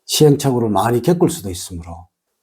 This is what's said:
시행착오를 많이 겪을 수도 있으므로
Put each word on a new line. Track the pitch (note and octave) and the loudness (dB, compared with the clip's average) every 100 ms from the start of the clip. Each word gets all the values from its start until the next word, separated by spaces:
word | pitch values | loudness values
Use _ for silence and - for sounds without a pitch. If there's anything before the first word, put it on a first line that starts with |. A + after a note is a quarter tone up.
| - | -8
시행착오를 | - D3+ C#3 C#3 A#2+ A2+ | 4 4 4 2 0 0
많이 | G2 A2+ A#2+ | 0 0 0
겪을 | E3 E3+ F3 | 0 2 0
수도 | - G2 | -2 -8
있으므로 | F2 - F2 E2+ E2 - _ _ _ | -10 -12 -14 -14 -18 -20 _ _ _